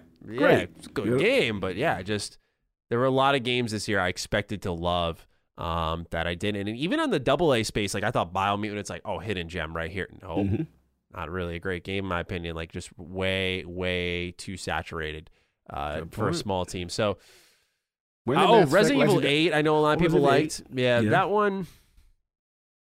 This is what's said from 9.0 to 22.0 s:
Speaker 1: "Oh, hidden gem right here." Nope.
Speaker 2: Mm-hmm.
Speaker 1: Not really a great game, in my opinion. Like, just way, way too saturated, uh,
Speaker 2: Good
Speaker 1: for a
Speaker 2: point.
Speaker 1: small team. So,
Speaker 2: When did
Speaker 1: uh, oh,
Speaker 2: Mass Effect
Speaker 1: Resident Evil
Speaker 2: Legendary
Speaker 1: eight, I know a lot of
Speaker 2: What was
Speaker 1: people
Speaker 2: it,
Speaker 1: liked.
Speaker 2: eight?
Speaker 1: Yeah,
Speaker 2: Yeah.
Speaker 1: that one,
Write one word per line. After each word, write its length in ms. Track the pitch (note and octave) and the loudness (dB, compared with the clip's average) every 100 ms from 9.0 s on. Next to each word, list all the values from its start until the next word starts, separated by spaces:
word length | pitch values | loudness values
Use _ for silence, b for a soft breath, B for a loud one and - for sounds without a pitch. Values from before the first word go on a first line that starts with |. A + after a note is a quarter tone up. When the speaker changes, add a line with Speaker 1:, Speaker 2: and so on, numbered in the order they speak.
| - | -8
Speaker 1:
"Oh, 120 | F2 | -6
hidden 320 | F#2+ F#2 E2 | -4 -6 -4
gem 260 | F2 D#2+ E2 | -6 -6 -6
right 140 | E2 | -6
here." 180 | F#2+ E2 - | -6 -8 -10
Nope. 240 | F#2 E2+ G2 | -6 -2 0
Speaker 2:
Mm-hmm. 180 | A2 D#3+ _ _ _ _ - | 0 -4 _ _ _ _ -10
Speaker 1:
Not 160 | D#2 | -6
really 240 | F#2 F2 E2+ | -4 -4 -4
a 40 | |
great 240 | F#2+ F2+ | -4 -6
game, 200 | F#2 G2 F#2+ | -4 -6 -2
in 40 | |
my 100 | F2 | -4
opinion. 360 | E2+ F#2 E2+ D#2+ | -4 -6 -6 -8
Like, 160 | E2 | -8
just 240 | F2+ - - | -10 -14 -16
way, 680 | E2 F#2 F#2 F#2+ F#2 F#2 D#2+ | -12 -4 -2 0 -2 -4 -6
way 720 | F2+ F2+ F2+ F2 F2 F2 - | -6 -2 -2 -2 -4 -6 -10
too 180 | - F#2 | -12 -10
saturated, 760 | - D#2+ - E2 D#2 D#2 - _ _ _ - | -4 -4 -4 -8 -8 -8 -14 _ _ _ -12
uh, 340 | - D2 D#2 | -8 -6 -6
Speaker 2:
Good 100 | E2 | -8
Speaker 1:
for 80 | - G#2+ | -4 -2
a 0 | |
Speaker 2:
point. 100 | E3+ | -2
Speaker 1:
small 300 | G#2+ F#2 F2+ | -2 -4 -4
team. 240 | F#2 F2+ | -6 -8
So, 280 | - G#2+ G2 b b b b b b _ _ _ _ - | -2 -2 -2 b b b b b b _ _ _ _ 0
Speaker 2:
When 120 | C#3 | 4
did 60 | F3 | 6
Speaker 1:
uh, 20 | |
oh, 20 | |
Speaker 2:
Mass 80 | A3+ | 8
Effect 100 | D3+ | 8
Speaker 1:
Resident 300 | E3+ A3 C#4 | 6 6 4
Evil 120 | G#3 F3 | 4 4
Speaker 2:
Legendary 180 | C#3 D3 | 4 4
Speaker 1:
eight, 180 | E3 | 4
I 80 | D3+ | 2
know 160 | D3+ D3+ | 4 4
a 40 | |
lot 120 | D3+ | 4
of 80 | D#3 | 4
Speaker 2:
What 40 | E3+ | 4
was 80 | |
Speaker 1:
people 140 | D3+ C#3 | 4 4
Speaker 2:
it, 40 | |
Speaker 1:
liked. 300 | C#3+ D#3 - | 4 2 -4
Speaker 2:
eight? 180 | - B2+ | -8 0
Speaker 1:
Yeah, 200 | B2 A#2+ | 2 4
Speaker 2:
Yeah. 80 | G#2+ | 4
Speaker 1:
that 180 | E3+ F3 | 2 2
one, 380 | G#3 G#3 G3 F3 b b b | 2 2 0 -6 b b b